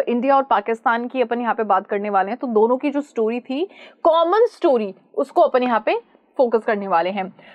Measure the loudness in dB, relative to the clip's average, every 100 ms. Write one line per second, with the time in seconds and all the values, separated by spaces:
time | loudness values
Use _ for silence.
0 | 0 0 2 2 2 -2 -2 -4 -2 -2
1 | -4 -4 -2 -2 -2 -2 0 0 0 -4
2 | -2 -2 -2 -4 -2 2 2 2 -2 -4
3 | -6 -2 -2 -2 -6 -6 -6 -10 -20 _
4 | 2 2 2 2 0 0 0 0 -2 -10
5 | _ -6 -2 2 2 2 0 0 0 -4
6 | -6 _ _ -2 0 0 0 -4 0 0
7 | 0 -4 -8 -12 -20